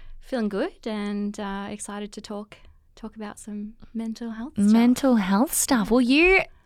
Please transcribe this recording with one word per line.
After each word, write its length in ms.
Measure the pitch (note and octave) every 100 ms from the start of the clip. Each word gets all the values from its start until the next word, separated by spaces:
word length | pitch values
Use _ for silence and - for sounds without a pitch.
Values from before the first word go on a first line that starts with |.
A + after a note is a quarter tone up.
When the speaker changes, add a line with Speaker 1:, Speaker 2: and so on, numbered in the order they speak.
| - -
Speaker 1:
feeling 300 | - B3+ G#3
good 360 | G3 E4+ - A#3+
and, 540 | G#3+ G3+ G#3 G3+ G#3
uh, 280 | G3+ G3 G3+
excited 420 | G#3 - G#3 G#3
to 80 | G#3+
talk, 380 | - G#3 G#3+ - - _ _
talk 220 | - A3 A3
about 220 | G#3 -
some 360 | - G#3 G#3+ A3 -
mental 380 | A3+ A3+ A3 A#3
health 200 | A3 A#3
stuff. 120 | - G3+
Speaker 2:
Mental 440 | A3+ A#3+ B3+ C4+ A#3+
health 380 | F#3 G3 D4+
stuff. 360 | - - B3+ F#3+
Well, 120 | A#3+
you, 400 | A#3+ C#4+ F4 F#4+ - -